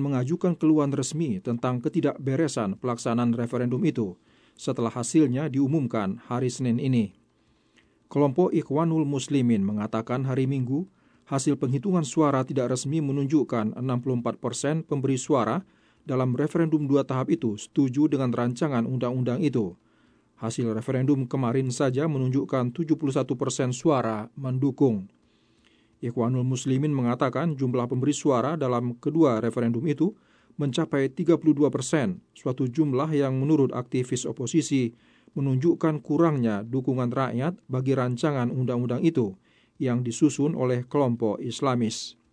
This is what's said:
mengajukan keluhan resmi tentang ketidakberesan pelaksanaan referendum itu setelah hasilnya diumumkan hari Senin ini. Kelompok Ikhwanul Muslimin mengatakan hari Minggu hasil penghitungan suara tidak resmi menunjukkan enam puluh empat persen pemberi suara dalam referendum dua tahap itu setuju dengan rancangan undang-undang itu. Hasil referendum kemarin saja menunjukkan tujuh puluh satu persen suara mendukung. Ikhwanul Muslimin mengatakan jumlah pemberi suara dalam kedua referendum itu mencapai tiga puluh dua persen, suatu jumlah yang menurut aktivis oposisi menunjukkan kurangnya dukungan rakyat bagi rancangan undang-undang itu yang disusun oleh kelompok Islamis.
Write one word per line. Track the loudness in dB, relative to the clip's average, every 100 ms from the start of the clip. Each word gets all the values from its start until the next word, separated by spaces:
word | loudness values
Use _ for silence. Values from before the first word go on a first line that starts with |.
| 0
mengajukan | -2 -2 0 0
keluhan | 2 4 4 2
resmi | 0 -2 -2 -2 -2
tentang | -2 -2 -2 -2
ketidakberesan | -2 0 0 -2 -2 0 0 -2 -4 -2
pelaksanaan | -4 -4 -2 0 2
referendum | 0 -2 -2 -2 0
itu | 0 0 -4 -6 _ _ _
setelah | -10 -6 -2 -2
hasilnya | -4 0 2 2 2 -2
diumumkan | 0 0 0 0 -2 -4 -4 -6
hari | -4 -4
Senin | -2 -2 0
ini. | 2 2 0 -4 _ _ _ _ _ _ _ _ -6
Kelompok | 0 2 4 2
Ikhwanul | 2 -2 0 0 0
Muslimin | 0 -2 -2 0 2 2 0
mengatakan | -2 -4 -4 -4 -4 -2
hari | 0 0
Minggu | 0 -2 -2 -4 _ _ _ -6
hasil | -2 0 0
penghitungan | 0 -2 0 0 0
suara | 2 2 2 0
tidak | -2 -2
resmi | -2 -2 -2
menunjukkan | 0 0 2 2 2 0 -2
enam | -2 -2 -2
puluh | 0 -2
empat | -2 -4
persen | -6 -4 -2 -2 -2
pemberi | -2 0 0
suara | 2 2 2 0 -4 _ _ _ -4
dalam | 0 0 0
referendum | 0 2 2 2 2
dua | 2
tahap | 2 -2 0
itu | 0 0 -4
setuju | -4 0 2 2 2
dengan | 2 0
rancangan | 0 -2 0 -2 0 -2
undang-undang | -2 -2 -2 0 0
itu. | 0 0 -2 -6 _ _ _ _ _ _
Hasil | -6 -4 -2
referendum | -2 -2 0 2 0 0
kemarin | -2 0 0 -2
saja | 0 0 0 -2
menunjukkan | 0 0 0 0 -2 -2
tujuh | -2 -2
puluh | 0 0
satu | 0 -2
persen | -2 -4 -2 -2
suara | 0 2 2 0 -4 -8 -8
mendukung. | -6 -2 -2 2 2 2 -4 _ _ _ _ _ _ _ _ _
Ikhwanul | -6 -2 0 0
Muslimin | 0 -2 0 0 2
mengatakan | 0 0 0 0 0 -2 0
jumlah | 0 0 0
pemberi | 0 0
suara | 2 4 4 2 2
dalam | 2 2 0 -4
kedua | 0 4 4 4
referendum | 0 0 0 0 0
itu | 0 0 -2 _ _ _ -4
mencapai | -2 0 0 0 0
tiga | 0 2 4
puluh | 4 4
dua | 4
persen, | 0 -2 0 0 -4 -10 -8
suatu | -6 -2 -2
jumlah | 0 2 2 0
yang | 2 2 0
menurut | 2 4 4
aktivis | 0 -4 -2 -2 -4 -4
oposisi | -6 -2 0 2 2 0 -4 _ _ _
menunjukkan | -4 0 2 2 2 0 -2
kurangnya | -2 2 2 2 0 -2
dukungan | -4 -4 -2 0 0
rakyat | 0 -2 -2 -4 -4 -6
bagi | -4 0 0
rancangan | 0 0 0 0 -2
undang-undang | -2 -2 -2 -2 0
itu | 0 2 -2 -4 _ _ _ -6
yang | -2 -2
disusun | -2 2 2 4 0
oleh | 0 -2 -2
kelompok | -2 0 0 0 -2 -2
Islamis. | -6 -4 -2 0 -2 -4 -10 -16 _